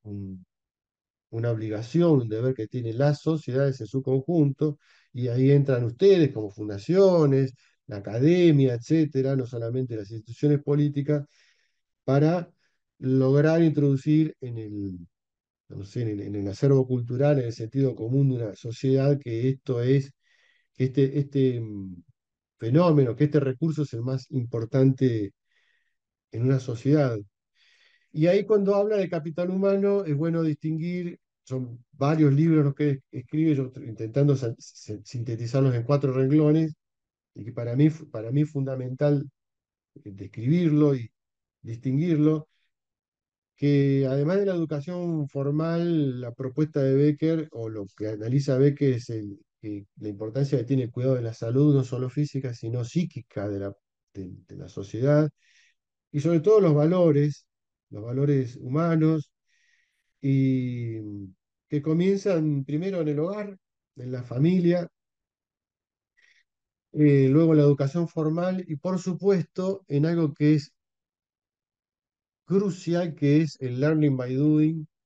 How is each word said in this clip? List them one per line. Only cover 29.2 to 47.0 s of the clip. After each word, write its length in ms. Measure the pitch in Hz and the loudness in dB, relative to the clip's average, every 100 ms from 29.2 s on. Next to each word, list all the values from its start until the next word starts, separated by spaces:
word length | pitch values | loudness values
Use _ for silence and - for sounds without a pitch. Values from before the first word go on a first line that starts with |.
| 165 160 180 | -6 -6 -4
humano, 540 | 190 196 196 202 202 | 0 0 2 2 0
es 120 | 165 143 | -2 -2
bueno 260 | 165 165 | 0 0
distinguir, 760 | 160 147 156 156 175 180 175 - _ _ | -2 -4 -6 -6 -6 -6 -8 -12 _ _
son 400 | - 131 123 120 _ | -10 -8 -8 -14 _
varios 400 | - 139 156 147 | -4 0 4 4
libros 320 | 139 165 156 | 4 4 4
los 100 | 143 | 2
que 260 | 139 147 135 - | 0 -2 -2 -8
escribe, 440 | 127 - 151 160 | -16 -6 -2 0
yo 160 | 139 127 | 0 -4
tr-, 160 | 127 123 | -10 -14
intentando 480 | 107 113 139 143 131 | -10 -4 2 2 2
sa-, 180 | 117 - | -2 -8
s-, 440 | - - - 107 | -16 -20 -16 -16
sintetizarlos 720 | - 123 117 113 120 135 135 | -12 -10 -8 -8 -2 0 2
en 80 | 120 | 0
cuatro 280 | 120 143 135 | 0 0 0
renglones, 640 | 131 131 151 151 160 160 - _ _ _ _ _ | 0 2 4 4 4 0 -6 _ _ _ _ _
y 100 | - | -16
que 80 | 104 | -12
para 220 | 120 117 127 | -10 -4 2
mí 140 | 156 | 2
fu-, 180 | 156 - | 2 -8
para 200 | 110 113 | -10 -2
mí 120 | 139 | -2
es 80 | 151 | 0
fundamental, 800 | 139 135 131 127 131 147 143 139 _ _ _ _ _ _ - | -2 -6 -6 -8 -2 0 0 -2 _ _ _ _ _ _ -20
eh, 160 | 104 | -18
describirlo 840 | 98 98 110 123 175 160 147 147 | -16 -14 -6 0 2 2 4 2
y 160 | 131 113 _ _ _ _ _ | 0 -6 _ _ _ _ _
distinguirlo, 840 | 110 117 131 139 175 151 151 156 - _ _ _ _ _ _ _ _ _ _ _ | -14 -8 -4 -2 0 2 2 2 -4 _ _ _ _ _ _ _ _ _ _ _
que 500 | 143 143 139 135 131 | 2 4 4 2 2
además 300 | 139 151 196 | 0 0 0
de 80 | 196 | 0
la 80 | |
educación 760 | 175 160 147 160 180 175 160 139 | -2 -2 -4 -6 -6 -4 -4 -4
formal, 920 | 139 139 151 165 170 175 160 135 123 | -4 -2 -2 -2 -2 0 0 0 -4
la 120 | 120 | -10
propuesta 500 | 120 131 139 156 147 | -8 -6 -2 -2 0
de 120 | 135 | 2
Becker, 540 | 135 | 4